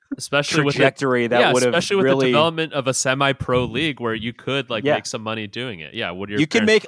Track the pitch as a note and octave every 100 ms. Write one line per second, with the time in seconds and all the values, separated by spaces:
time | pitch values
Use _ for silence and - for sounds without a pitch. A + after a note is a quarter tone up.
0 | - - - C#3+ C#3+ - C#3+ C#3+ C3+ -
1 | C#3 B2 A#2 A#2+ F3+ B2+ B2 - - G3
2 | C3 C3+ C3 C#3+ D#3+ D#3+ D#3+ D3 C3 B2+
3 | C3+ C3 C#3 C3+ - B2 A#2+ A2+ D#3+ A#2+
4 | A#2+ A2 A2+ A#2 - C3+ B2 A2+ C3+ C3+
5 | - A#2+ A2 A2 G#2+ A2+ B2+ F#2+ D2+ A2
6 | G2+ F2+ G2+ G#2 D3+ A3+ G#3+ G#3+